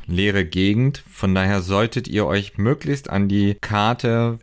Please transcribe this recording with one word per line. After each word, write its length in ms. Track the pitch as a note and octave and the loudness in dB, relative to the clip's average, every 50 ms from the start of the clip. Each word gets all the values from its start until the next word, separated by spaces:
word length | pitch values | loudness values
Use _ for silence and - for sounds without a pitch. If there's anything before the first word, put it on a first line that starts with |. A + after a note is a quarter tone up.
| - | -6
leere 380 | - E2+ F2+ G2 G#2 G2 G2 F#2 | -4 -2 0 0 2 2 0 -2
Gegend. 600 | D#2+ E2 F2+ F#2+ G2 G#2 A2+ B2+ C3+ C3+ - - - | 0 0 0 2 2 4 4 2 0 0 -4 -10 -18
Von 280 | - - - F#2+ F#2 | -10 -2 0 2 2
daher 260 | F#2+ F#2+ F#2+ G2+ G2 F2 | 2 2 2 2 0 0
solltet 460 | F2+ G2 G2+ A2 A#2 - B2+ G#2+ - | 0 0 0 0 0 -2 -4 -6 -2
ihr 180 | - G#2 G#2 | -2 -2 0
euch 320 | C#2 E2 G2+ G2 - - - | 0 0 -2 -2 -4 -4 -2
möglichst 520 | G2+ A2+ D3 D3+ - D3 C#3+ C#3 - - | 0 0 0 0 -2 -4 -4 -4 -6 -4
an 180 | - G2 G2+ G2 | -2 0 0 2
die 260 | G2 G2+ G2+ G2+ G2+ - | 2 2 2 2 0 -2
Karte 800 | - - G#2+ G#2 G#2 A2+ A#2+ A#2+ - A#2+ A2+ A#2 A#2 A#2 A#2 A2+ | -4 -4 -2 0 2 0 0 0 0 0 0 2 0 0 -2 -4